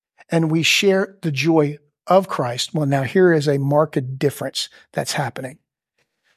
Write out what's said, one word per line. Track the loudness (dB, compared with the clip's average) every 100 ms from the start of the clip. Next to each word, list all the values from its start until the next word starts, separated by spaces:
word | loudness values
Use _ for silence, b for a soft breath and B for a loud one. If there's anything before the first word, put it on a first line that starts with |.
| _ _ _
and | 0 0
we | 0
share | 0 2 2 2 -2 _
the | -6
joy | -2 2 2 2 -4 _ _ 2
of | 2 2
Christ, | -4 -4 -6 -6
well, | -2 0
now | 0
here | 0 4 4
is | 4 2
a | 0
marked | 2 2 2 -2 -6 -2
difference | -2 -2 -8 -8 -12 b b
that's | -8 -6
happening. | -4 -6 -8 -12 -14 _ _ _ _ _ _ _